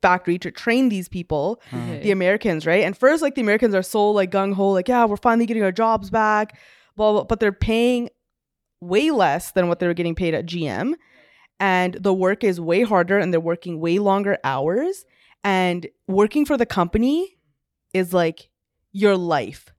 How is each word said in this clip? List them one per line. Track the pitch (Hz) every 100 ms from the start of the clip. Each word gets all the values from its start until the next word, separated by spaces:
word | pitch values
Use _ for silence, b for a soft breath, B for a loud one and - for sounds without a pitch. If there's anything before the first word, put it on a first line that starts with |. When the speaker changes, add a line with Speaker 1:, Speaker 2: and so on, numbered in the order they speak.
Speaker 1:
factory | 190 180 180 175
to | 175
train | - - 233 262
these | 202 180
people, | 190 170 151 151 240 B
Speaker 2:
Uh-huh. | - -
Speaker 3:
Okay. | 156
Speaker 1:
the | 208
Americans, | 196 180 214 226 160 160
right? | 180
And | 180 196
first, | 254 311
like, | 294 277
the |
Americans | 220 214 233 196
are |
so, | 185 226 208
like, | 208 185
gung-ho, | 196 196 196 196
like, | 190 180
"Yeah, | 247 233
we're | 202
finally | 247 233 233
getting | 226
our | 196
jobs | 185 226 220 196
back," | 220 214 214 214 b b b b -
blah, | 214
blah, | 214
but | - 226
they're | 214
paying | 196 - 226 240 247 240 _ _ _ _ _ _ _
way | 175 190 302
less | 285 175 147 -
than | - 180
what | 170
they | 175
were |
getting | 170 170 165
paid | 180
at | 160 170
G | 175 156
M. | 98 196 330 b b b b b _
And | 196 180 180
the | 180 190
work | 190 185 202
is | 214 175
way | 165 175
harder | 233 202 175 196
and | 185
they're | 170
working | 165 170 180 165
way | 165 175
longer | 202 190 202 202
hours. | 139 135 147 196 330 392 - b b b
And | 202 190 180 175 170 _ -
working | 190 214 294 294
for | 277
the | 233
company | - 175 214 247 302 392 _ _ _ _ _ _
is, | 190 180
like, | 180 170 165 - _ _ _ _
your | 196 208 190
life | 175 156 104 - _